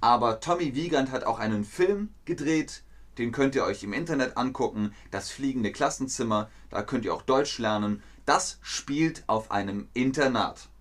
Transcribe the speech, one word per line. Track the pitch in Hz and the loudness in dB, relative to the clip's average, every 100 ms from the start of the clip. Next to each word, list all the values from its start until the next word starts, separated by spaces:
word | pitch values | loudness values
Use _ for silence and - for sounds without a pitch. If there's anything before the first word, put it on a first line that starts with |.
aber | 110 120 120 110 | 6 6 4 0
Tommy | - 175 165 127 | 0 0 0 -2
Wiegand | 170 151 131 | 0 2 2
hat | 131 | -2
auch | - - | -2 -2
einen | 110 107 | 0 -2
Film | 104 - 180 202 208 - - | -4 2 2 4 0 -8 -8
gedreht, | 170 143 160 147 - - - - - | -4 0 0 0 -8 -18 -20 -20 -4
den | 120 | -4
könnt | 117 135 135 | 2 2 2
ihr | |
euch | 90 101 | 0 -2
im | 101 | -4
Internet | 101 160 143 127 - | -6 -2 0 0 0
angucken, | 123 131 117 - 104 101 - | -2 0 -2 0 -4 -4 -10
das | 101 - | -8 -8
fliegende | - 139 131 104 | -4 -2 0 -2
Klassenzimmer, | 98 139 - 135 - 117 107 107 - - | 0 -2 -2 -6 -4 0 0 -2 -10 -8
da | - | -6
könnt | 101 127 107 | -2 -2 -2
ihr | |
auch | 82 | -4
Deutsch | - 135 143 - | 2 2 2 0
lernen. | 110 107 104 104 - - - | 0 2 0 -2 -6 -12 2
Das | 160 - - | 2 2 -8
spielt | - - - 143 160 160 - | -8 -8 -4 0 0 0 -2
auf | 110 - | -2 0
einem | 101 98 101 - | -2 -2 -4 -6
Internat. | 120 127 135 139 117 92 - - - | 0 0 4 2 2 0 -4 -20 -20